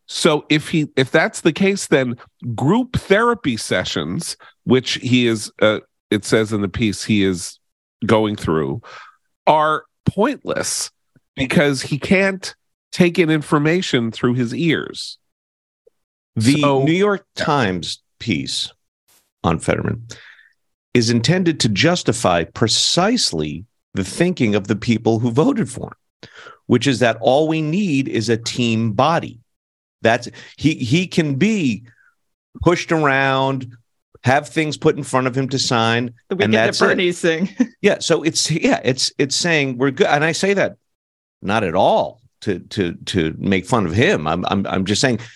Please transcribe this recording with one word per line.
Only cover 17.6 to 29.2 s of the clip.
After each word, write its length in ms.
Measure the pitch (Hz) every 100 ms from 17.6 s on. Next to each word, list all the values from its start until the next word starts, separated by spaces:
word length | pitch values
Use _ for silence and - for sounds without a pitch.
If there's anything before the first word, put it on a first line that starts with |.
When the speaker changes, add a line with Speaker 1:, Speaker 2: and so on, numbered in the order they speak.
| 104 90 78 - _ _
Speaker 2:
piece 560 | 120 78 65 - - - _ _ _ _ _ _
on 160 | 85 82
Fetterman 480 | - - - - - - - - _ _ _ _ _ 123
is 160 | 113
intended 480 | 120 117 185 170 156
to 100 | 113
justify 720 | 95 147 175 - 113 95 85
precisely 1200 | 82 - 113 - - 170 196 247 - 80 76 76 107 _ _
the 100 | 95
thinking 520 | 92 - 175 175 113 101
of 120 | 101
the 80 | 107
people 440 | 117 107 113 110
who 100 | 120
voted 400 | 120 233 262 135
for 200 | - -
him, 400 | - _ _ - - - - -
which 220 | 120 139
is 100 | 117
that 180 | 120 110
all 260 | 120 135 156
we 140 | 160
need 460 | 156 185 196 135 135
is 200 | 113 110
a 100 | 113
team 560 | 117 - 117 113 113
body. 460 | 98 147 170